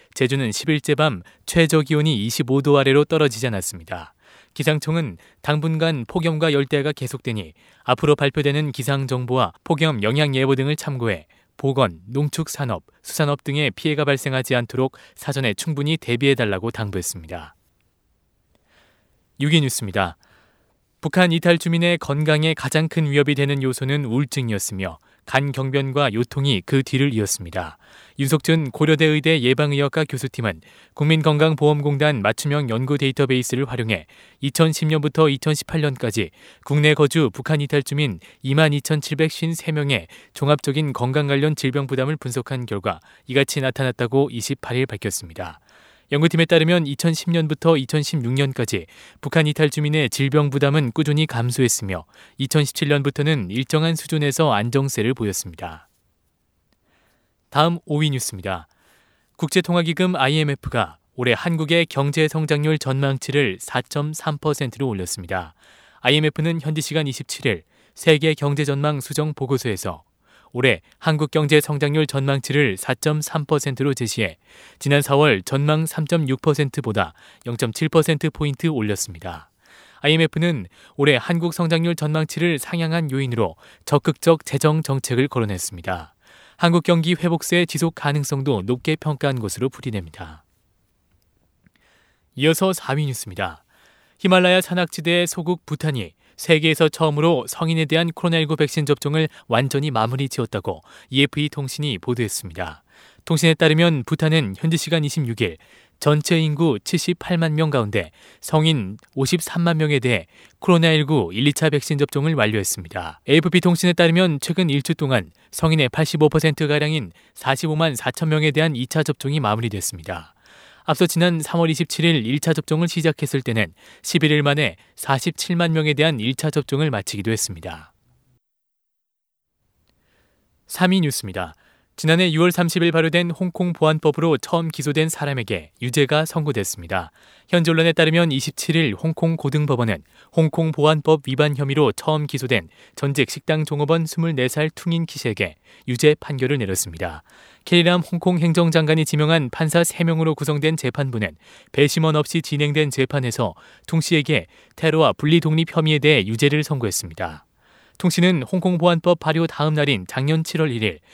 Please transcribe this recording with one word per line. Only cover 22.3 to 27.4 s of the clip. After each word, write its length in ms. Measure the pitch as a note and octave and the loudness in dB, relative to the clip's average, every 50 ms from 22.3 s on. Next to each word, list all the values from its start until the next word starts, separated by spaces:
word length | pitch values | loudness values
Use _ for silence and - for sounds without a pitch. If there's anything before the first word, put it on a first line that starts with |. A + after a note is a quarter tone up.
| D#3 D3+ D#3 D#3+ | 2 2 2 0
가장 360 | D#3+ - - B2+ - D#3 D#3+ D#3+ | -2 -2 -4 -2 0 0 0 0
큰 220 | - E3 D#3 D3 | 0 0 0 2
위협이 240 | C#3 C#3+ C#3+ C#3+ D3 | 2 2 2 2 2
되는 280 | C3+ C#3+ C#3 C#3+ C#3 | 0 0 0 0 0
요소는 420 | C3 C3 B2 - C3+ C3 C#3+ D3 C#3+ | -2 -2 -2 -2 -2 -2 -2 -2 -2
우울증이었으며, 920 | A#2 A2+ C3 D3 - - C#3+ B2+ A2+ G#2+ G2 - - - F#2 F#2+ F2+ - - _ _ _ _ _ | 0 0 0 -2 -2 -2 -4 -2 -2 -2 -4 -4 -6 -6 -6 -6 -6 -8 -10 _ _ _ _ _
간 280 | - - C3 C#3 C#3+ | -2 0 0 0 0
경변과 600 | B2+ C3 C3+ C3+ C3 C#3 C#3 C3+ B2+ C#3+ C#3+ B2+ G2+ | -2 -4 -4 -2 -2 -2 -2 -2 0 0 0 0 0
요통이 480 | A2+ B2 - - C#3 C3+ C#3+ B2+ F#2 - | -2 -2 -2 -2 -2 0 0 0 0 0
그 160 | - C#3+ C3+ | 0 0 0
뒤를 320 | C3 - - B2+ C#3 C#3+ A#2+ | 0 0 0 0 0 0 0
이었습니다. 640 | A2 G#2 F#2+ - - | -2 -2 -2 -4 -6